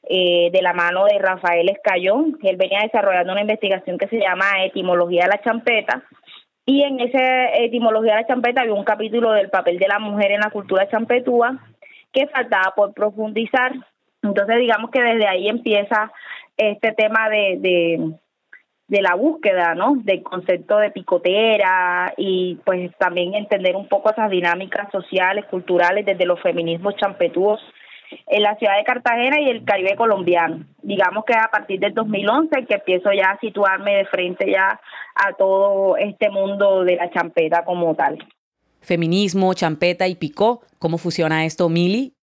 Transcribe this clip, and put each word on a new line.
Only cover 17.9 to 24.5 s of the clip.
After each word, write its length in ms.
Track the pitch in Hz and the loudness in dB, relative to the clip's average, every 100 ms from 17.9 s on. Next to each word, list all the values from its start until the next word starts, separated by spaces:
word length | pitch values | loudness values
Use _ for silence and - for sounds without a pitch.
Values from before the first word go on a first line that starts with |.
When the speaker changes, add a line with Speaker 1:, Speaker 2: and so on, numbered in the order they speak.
| 165 160 160 _ _ _ - _ _ _ | 0 -4 -8 _ _ _ -20 _ _ _
Speaker 1:
de 120 | 196 | 0
la 140 | 190 180 | 2 2
búsqueda, 580 | 277 320 208 185 170 | 0 0 0 2 0
¿no?, 200 | 170 220 277 | 0 0 0
del 180 | 202 185 | 0 -4
concepto 580 | - 185 180 175 170 208 | -4 -8 -2 -4 0 0
de 120 | 208 | 0
picotera 1200 | 196 180 175 180 196 226 214 190 185 180 180 180 - | -2 -4 0 0 2 2 2 2 2 0 0 -2 -4
y, 380 | 196 185 180 175 - | -2 -2 -2 -4 -4
pues, 260 | 180 180 _ | -4 -6 _
también 380 | 180 175 175 208 | -2 -2 -4 -4
entender 420 | 208 202 185 185 | -2 -2 0 -2
un 100 | 196 | -2
poco 240 | 196 214 | 0 0
esas 180 | 220 214 | 0 -2
dinámicas 640 | 185 175 | 0 0